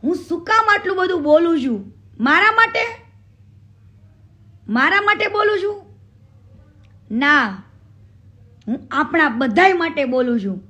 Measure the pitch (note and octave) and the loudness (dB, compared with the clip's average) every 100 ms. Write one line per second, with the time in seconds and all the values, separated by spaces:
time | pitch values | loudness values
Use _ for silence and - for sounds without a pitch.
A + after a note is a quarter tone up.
0 | A#3 F4 - E4 - A4 A4 G#4 F#4 F#4+ | -2 -4 -4 -8 -2 0 2 0 0 -2
1 | F#4 F4+ D4 D4+ E4+ D#4+ C4 A3 G3 - | -2 -2 4 4 4 0 -2 -6 -8 -20
2 | - - A#3 D#4+ G#4 A4+ A4+ A4+ A#4 A4+ | -20 -6 0 2 4 4 2 0 -6 -8
3 | - - _ _ - - - _ - - | -20 -20 _ _ -20 -20 -20 _ -20 -20
4 | - _ - _ - - - A3 C#4+ G4 | -20 _ -20 _ -20 -20 -6 0 2 2
5 | G#4 G#4 G#4 G#4 G#4 G#4 G4 G#4 - - | 0 0 -2 0 0 0 -4 -8 -14 -20
6 | - _ - - - - - - - - | -20 _ -20 -20 -20 -20 -20 -20 -20 -20
7 | - A3 C#4 D4 A#3 F#3+ - - - - | -8 -2 2 2 2 -6 -16 -20 -20 -20
8 | - - - - - - - B3 - C4+ | -20 -20 -20 -20 -20 -18 -8 -8 -4 -4
9 | D4+ E4+ D4+ A3+ C4 A3 F#4+ F4+ E4 D4+ | -2 0 0 0 0 4 4 2 -2 -2
10 | C4+ B3+ B3 A#3+ G3 F#3 | -2 0 0 -2 -4 -8